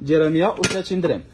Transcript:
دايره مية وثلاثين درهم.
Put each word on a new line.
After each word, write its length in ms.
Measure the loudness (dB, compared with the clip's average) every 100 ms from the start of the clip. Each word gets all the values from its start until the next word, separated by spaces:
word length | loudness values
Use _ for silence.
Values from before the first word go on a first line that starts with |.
دايره 280 | 0 2 4
مية 260 | 2 0 0
وثلاثين 420 | -4 -4 -4 -2
درهم. 220 | -2 -2 -6